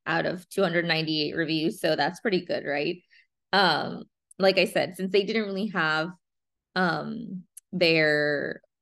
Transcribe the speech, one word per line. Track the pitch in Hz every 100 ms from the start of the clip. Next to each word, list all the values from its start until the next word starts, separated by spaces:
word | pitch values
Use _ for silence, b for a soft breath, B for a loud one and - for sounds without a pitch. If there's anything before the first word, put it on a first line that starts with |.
| -
out | 165
of | 156 175 -
two | -
hundred | 190 170
ninety-eight | 170 160 156 156 151
reviews, | - 156 160 160 165
so | 165 151
that's | 147 180
pretty | 226 185
good, | - 127
right? | 135 143 143 143 b b b _ _
Um, | 196 185 143 - - - _ _ -
like | 190 190
I | 185
said, | - 131
since | - 190
they | 196
didn't | 202 220 208
really | 190 214
have, | 190 160 156 165 180 _ _ _ _ _ 185
um, | 180 160 147 147 - 185 175 - -
their, | 185 170 165 156 147 147 143 135 - _ _